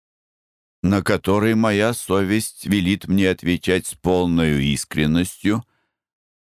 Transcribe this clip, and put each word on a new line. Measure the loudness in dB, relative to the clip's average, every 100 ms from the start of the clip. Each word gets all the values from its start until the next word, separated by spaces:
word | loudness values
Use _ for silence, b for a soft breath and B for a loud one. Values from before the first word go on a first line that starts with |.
| _ _ _ _ _ _ _ _
на | 0 0
который | 2 0 2 2 2 2
моя | 2 2 0
совесть | -2 -2 -2 0 0 -2 -8 -2
велит | 0 0 -2 0
мне | 0 0
отвечать | 0 -2 -2 0 -2 -2
с |
полною | -6 0 0 2 2 2 2
искренностью, | 0 -2 -4 -2 0 0 -2 -4 -4 -4 -6 _ _ _ _ _ _ _ _